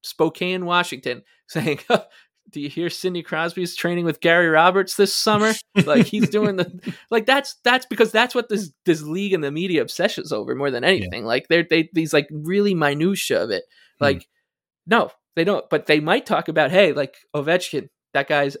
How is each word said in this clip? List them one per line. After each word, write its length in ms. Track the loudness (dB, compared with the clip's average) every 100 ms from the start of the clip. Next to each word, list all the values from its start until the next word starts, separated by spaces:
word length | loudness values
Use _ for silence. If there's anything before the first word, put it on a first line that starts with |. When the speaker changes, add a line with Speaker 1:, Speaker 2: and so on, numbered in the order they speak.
Speaker 1:
Spokane, 600 | -16 -2 -2 0 -6 -4 -2
Washington, 560 | -2 -2 -6 -8 -8 _ _
<laughs> 120 | _
saying, 320 | -4 -4 -4 0 0 0 -20 _ _ _
"Do 120 | -12
you 80 | -10
hear 200 | -6 -6
Sidney 320 | -4 -6 -6
Crosby's 520 | -6 -4 -4 -4 -6 -4
training 300 | -2 0 -2
with 160 | 0
Gary 260 | 4 4 6
Roberts 480 | 6 6 4 -2 0
this 180 | 0
summer? 400 | 2 0 2 2 -2 -2 0 4
Like, 200 | 4 4
he's 220 | 2 0
doing 260 | 2 0 0
the," 380 | -4 -6 -12 -12 _
Speaker 2:
<laughs> 60 |
Speaker 1:
like, 140 | -2 2
that's, 320 | 0 0 -4
that's 220 | 0 0 -2
because 260 | 2 2
that's 220 | 4 0
what 140 | -2 -4
this, 220 | -6 -6 _ 0
this 160 | 0
league 320 | -2 -6 -2
and 100 | -2
the 80 | -2
media 300 | -4 -2 -2
obsessions 500 | -2 -2 -2 -2 -6
over 240 | -6 -4 -4
more 160 | -4
than 120 | 0
Speaker 2:
Yeah. 60 | 0
Speaker 1:
anything. 360 | 0 -2 -8 -2
Like, 220 | -4 0
they're, 160 | 0 2
they, 200 | 0 0
these, 200 | -2 0
like, 140 | 0 0
really 420 | -10 -2 0 2
minutia 680 | 2 0 0 -2 -2 -2 -2
of 60 | 0
it. 140 | -6 -8 _ _ _
Speaker 2:
Hmm. 40 | -2
Speaker 1:
Like, 220 | -2 _ _ _ _ _ _ 0
no, 240 | 0 0 _ _ -2
they 80 |
don't. 260 | 0 0 -2
But 160 | -4 2
they 120 | 0
might 260 | 2 0 0
talk 220 | -2 0
about, 240 | 0 2
"Hey, 220 | 4 4
like, 240 | 2 -4 _ _ -6
Ovechkin, 540 | 0 -2 -2 -8 -8 _ _
that 140 | -4 0
guy's 260 | 0 0 -4